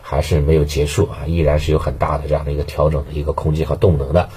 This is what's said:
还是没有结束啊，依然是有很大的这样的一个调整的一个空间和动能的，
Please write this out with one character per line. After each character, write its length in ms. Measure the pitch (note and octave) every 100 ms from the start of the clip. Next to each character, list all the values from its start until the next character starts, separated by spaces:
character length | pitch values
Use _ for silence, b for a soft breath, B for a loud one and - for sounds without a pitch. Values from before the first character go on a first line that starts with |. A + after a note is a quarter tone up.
还 180 | - C#2+
是 180 | - D#2
没 140 | D2
有 100 | D#2+
结 220 | D2 D2 D2
束 240 | - F2
啊， 160 | - D2+
依 140 | E2+
然 180 | D2 D2
是 120 | D2+
有 80 | D#2
很 180 | - C#2
大 220 | D#2 D2+
的 60 | D2+
这 80 | D2
样 100 | D2+
的 60 |
一 40 | C#2+
个 80 |
调 280 | C#2+ - D2+
整 120 | D2+ C#2+
的 80 |
一 100 | D2+
个 100 | D2
空 220 | C#2+ D#2+ D#2
间 100 | D2
和 100 | D2+
动 220 | G2+ D2
能 160 | C#2
的， 160 | E2 -